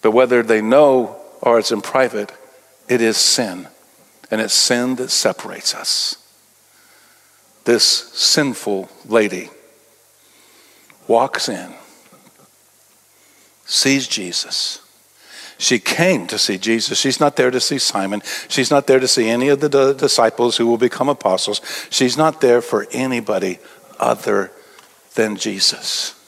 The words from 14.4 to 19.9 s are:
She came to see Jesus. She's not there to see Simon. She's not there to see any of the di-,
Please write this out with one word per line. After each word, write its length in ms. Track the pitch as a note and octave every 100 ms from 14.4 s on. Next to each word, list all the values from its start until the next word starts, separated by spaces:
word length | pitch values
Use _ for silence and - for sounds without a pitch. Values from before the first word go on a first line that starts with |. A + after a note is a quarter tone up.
| - - - - _ _ _ _ - - - -
She 200 | - -
came 480 | - - F3 D#3 F2+
to 100 | G#2+
see 200 | - F#2+
Jesus. 400 | G#2 A2+ - -
She's 220 | C#3 C3
not 160 | D3 -
there 160 | B2+
to 80 | B2+
see 180 | - C#3+
Simon. 440 | - G#2 G2 G#2 - - -
She's 240 | - B2
not 160 | C#3+ C#3
there 120 | C3
to 80 | B2+
see 220 | - A2+
any 200 | A#2 C3+
of 100 | C#3
the 80 | D3
di-, 260 | C#3+ C3+